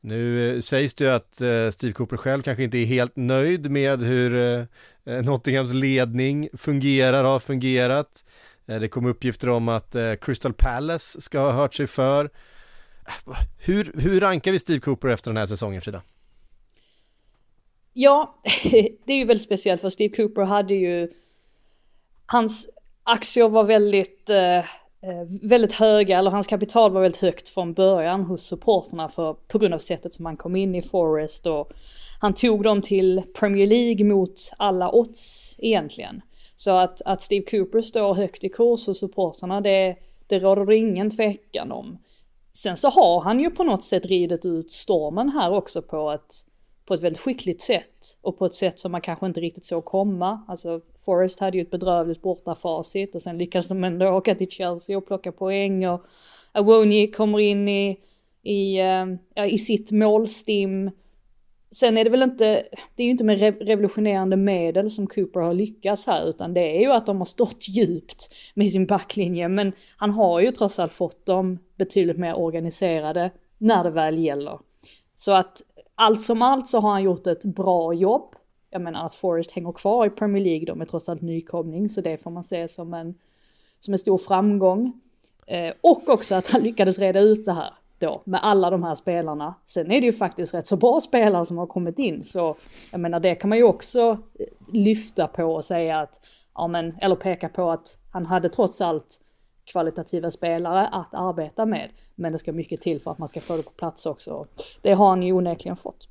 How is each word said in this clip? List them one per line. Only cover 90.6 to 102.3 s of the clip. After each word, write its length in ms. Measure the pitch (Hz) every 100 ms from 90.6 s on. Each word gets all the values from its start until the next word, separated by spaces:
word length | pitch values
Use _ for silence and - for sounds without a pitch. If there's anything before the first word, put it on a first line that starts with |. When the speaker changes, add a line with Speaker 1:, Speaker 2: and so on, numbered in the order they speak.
| -
Speaker 2:
så 100 | 185
bra 220 | 233 302
spelare 460 | - 247 214 180 170
som 120 | 170
har 100 | 175
kommit 320 | - 175 180
in, 240 | 247 156
så 320 | - 190 165 151 - - -
jag 80 | 180
menar, 200 | 170 170
det 160 | 180 175
kan 140 | 196
man 80 | 220
ju 60 |
också, 460 | 233 180 - 247 233 220 - -
eh, 340 | - _ -
lyfta 540 | 208 202 214 - - 160
på 160 | -
och 220 | 165 160 147
säga 340 | 175 165 156
att, 220 | 151 - _ _ _ -
ja, 120 | 170
men, 280 | 170 165 165
eller 140 | 196 180
peka 340 | 190 175 160
på 220 | - 175
att 260 | 165 - - -
han 140 | 185 165
hade 240 | 185 170
trots 320 | 175 196 -
allt 400 | 175 156 - - _ _ _ _ -
kvalitativa 600 | 180 160 165 160 180 170
spelare 560 | - 170 165 175 185 208
att 260 | 190 170
arbeta 520 | - 185 165 151 - 220
med, 240 | 190 - - _ -
men 160 | 170